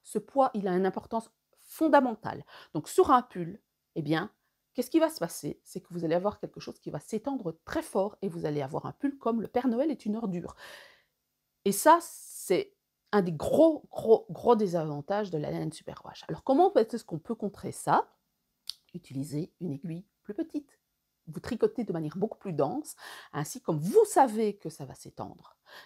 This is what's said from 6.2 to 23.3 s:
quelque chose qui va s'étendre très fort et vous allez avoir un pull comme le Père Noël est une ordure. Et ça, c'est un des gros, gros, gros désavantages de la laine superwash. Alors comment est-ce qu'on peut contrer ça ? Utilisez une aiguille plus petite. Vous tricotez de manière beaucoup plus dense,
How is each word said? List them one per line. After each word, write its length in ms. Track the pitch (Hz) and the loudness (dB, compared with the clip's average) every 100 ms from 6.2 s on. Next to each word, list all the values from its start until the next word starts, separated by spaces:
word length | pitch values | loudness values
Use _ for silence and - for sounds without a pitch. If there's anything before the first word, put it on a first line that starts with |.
| 196 208 | 0 -4
quelque 200 | 160 - | -12 -12
chose 180 | - - | -16 -14
qui 100 | 165 | -12
va 80 | 151 | -12
s'étendre 580 | - 220 277 269 180 160 | -6 -6 -4 -6 -6 -10
très 180 | - 339 | -6 -6
fort 340 | 330 208 202 - | -2 -2 -2 -4
et 60 | 196 | -8
vous 180 | 165 165 | -4 -4
allez 160 | 147 | -2
avoir 240 | 135 156 - | -4 -6 -8
un 60 | |
pull 260 | - 285 277 | -4 -6 -2
comme 220 | 233 226 | -4 -2
le 80 | - | -2
Père 200 | 240 254 | -2 0
Noël 220 | 226 311 | 0 -2
est 160 | 247 214 | -2 -4
une 100 | 214 | -4
ordure. 400 | 220 175 - - - - - _ _ _ _ _ _ _ | -4 -6 -8 -16 -20 -20 -20 _ _ _ _ _ _ _
Et 80 | 202 | -2
ça, 260 | 196 311 339 | 4 6 6
c'est 760 | - - - - - - - _ _ _ _ | 4 -16 -16 -14 0 0 0 _ _ _ _
un 100 | 208 | 2
des 100 | 180 | 2
gros, 520 | 156 - - 320 302 - | -2 0 6 6 4 -8
gros, 360 | - 220 220 - | -4 6 6 6
gros 260 | 160 220 233 | -2 4 4
désavantages 720 | 202 170 156 147 - 202 208 | 4 0 -2 -6 -4 -4 -2
de 80 | 160 | -4
la 120 | 147 | -4
laine 220 | 165 160 | -4 -6
superwash. 520 | - - - - - - | -8 -14 -14 -16 -16 -10
Alors 140 | 160 | -6
comment 300 | - 269 370 | 0 4 6
est-ce 300 | 330 226 240 | 4 2 -4
qu'on 140 | - 160 | -8 -10
peut 160 | - | -8
contrer 380 | 233 202 - - | -6 -6 -8 -12
ça ? 360 | - - 190 - _ _ _ _ _ - - _ | -6 2 2 2 _ _ _ _ _ -18 -18 _
Utilisez 580 | 175 - 131 143 147 190 _ | -18 -10 -8 -6 -6 -8 _
une 120 | 175 | -10
aiguille 340 | 139 165 165 - _ | -8 -8 -10 -12 _
plus 100 | - | -12
petite. 460 | 208 320 294 - _ _ _ _ _ - | -8 -6 -8 -10 _ _ _ _ _ -16
Vous 140 | 175 | -14
tricotez 440 | - 226 214 - | -10 -2 -2 -2
de 80 | 208 | -6
manière 240 | 175 156 196 | -4 -6 -4
beaucoup 220 | 220 - | -6 -4
plus 160 | 196 | -6
dense, 420 | 147 143 269 - - - - - | -2 -2 -2 -10 -16 -18 -18 -10